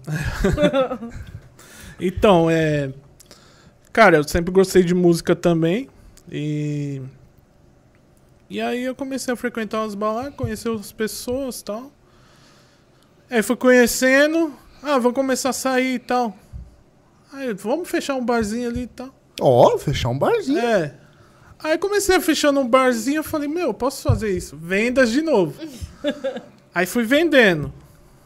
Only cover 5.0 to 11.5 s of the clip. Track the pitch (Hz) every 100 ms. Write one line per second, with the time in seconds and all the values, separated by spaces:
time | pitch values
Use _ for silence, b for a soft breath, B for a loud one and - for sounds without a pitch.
5 | 170 165 - 175 175 170 165 208 269 -
6 | - - - 147 147 151 147 147 143 139
7 | 131 - - _ _ _ _ _ _ _
8 | _ _ _ _ - 196 226 240 254 254
9 | 269 262 - 240 240 240 214 220 220 202
10 | 214 220 277 285 240 214 233 220 196 -
11 | 214 - - 254 269